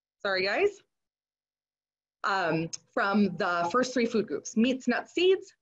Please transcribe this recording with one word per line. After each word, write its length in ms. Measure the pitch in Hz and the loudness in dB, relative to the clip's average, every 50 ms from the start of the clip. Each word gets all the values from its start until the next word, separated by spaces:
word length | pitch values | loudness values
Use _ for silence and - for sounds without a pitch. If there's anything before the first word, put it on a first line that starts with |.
| _ _ _ _ - | _ _ _ _ -4
sorry 240 | 202 190 185 185 | -2 -2 0 0
guys, 240 | 196 214 277 381 415 403 - _ _ _ _ _ _ _ _ _ _ _ _ _ _ _ _ _ _ _ _ _ _ _ _ _ _ _ _ - | 0 0 2 0 0 0 -2 _ _ _ _ _ _ _ _ _ _ _ _ _ _ _ _ _ _ _ _ _ _ _ _ _ _ _ _ -4
um, 480 | 214 196 190 180 165 156 160 165 165 - - _ _ - | -2 -2 0 0 0 -2 -2 -2 -4 -8 -12 _ _ -4
from 420 | 254 220 196 196 214 202 196 170 160 | -2 0 2 2 2 2 2 0 -2
the 300 | 202 180 175 175 170 - - | -2 -2 0 0 -2 0 0
first 200 | 247 254 254 - | 0 0 0 0
three 140 | 262 233 | 0 0
food 220 | 226 - 220 190 - | 0 0 -2 -2 -2
groups, 280 | 143 - - - - | -4 -8 -8 -6 0
meats, 300 | 220 226 262 254 262 - | 2 2 2 2 0 -2
nuts, 280 | 240 240 - - - - | -2 -2 -2 -4 -6 -2
seeds, 380 | 339 349 370 381 381 392 - - _ | 2 4 4 4 4 0 -10 -20 _